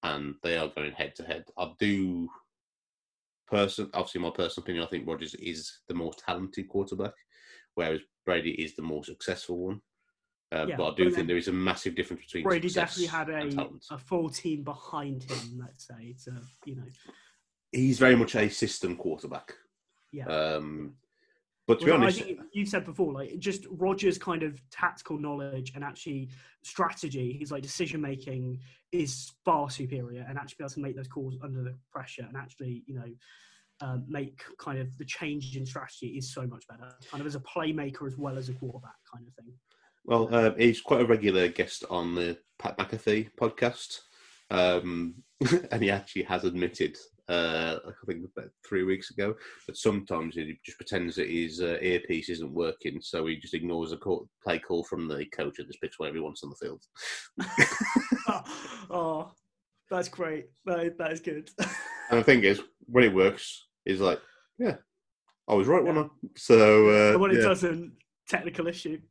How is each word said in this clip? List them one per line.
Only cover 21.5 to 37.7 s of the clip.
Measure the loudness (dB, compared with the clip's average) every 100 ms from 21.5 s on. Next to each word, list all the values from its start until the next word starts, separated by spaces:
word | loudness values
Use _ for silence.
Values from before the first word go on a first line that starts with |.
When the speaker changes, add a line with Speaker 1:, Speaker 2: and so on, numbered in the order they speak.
| _ 2
Speaker 1:
but | 4
to | 6
Speaker 2:
Well, | 6
Speaker 1:
be |
Speaker 2:
I |
Speaker 1:
honest, | 6 2
Speaker 2:
think | -4 -10 -10
you | -6 -2
said | -2
before, | -4 -2 -2
like, | -2 -8 -6
just | -6 -6 -8
Rodgers' | -4 -2 2 2 0
kind | -4 -4
of | -4 -8 _
tactical | -4 -4 -4 -10 -8
knowledge | -6 -6 -8 -8 -10
and | -10
actually | -12 -10 -8 -8 -8 -14 -20 _
strategy, | -18 -2 -2 -2 -8 -4 -4 -6
his, | -8
like, | -8
decision | -8 -6 -4 -4
making | -6 -6 -8 -6 -6 -8 -12 -20 _
is | -2 -2 -4 -12 _
far | 2 2 2
superior, | -6 -6 -6 -8 -10 -10
and | -10
actually | -12 -12
be |
able | -10
to | -8
make | -8
those | -8 -10
calls | -8 -8 -8
under | -8 -8
the | -8 -10 _
pressure | -14 -12 -14 -12
and | -12
actually, | -14 _ -10 -10 -10
you |
know, | -12 -12 -16 _ -20 -20 _ _ _
uh, | -8 -6 -6
make | -8 -8 -12 -20 -16
kind | -10 -6
of | -8 -10
the | -10
change | -8 -6 -6 -8 -8
in | -8
strategy | -10 -12 -12 -10 -10
is | -10
so | -8 -8
much | -10 -18
better, | -20 -20 -20 -16
kind | -10
of | -8
as |
a | -10
playmaker | -8 -4 -2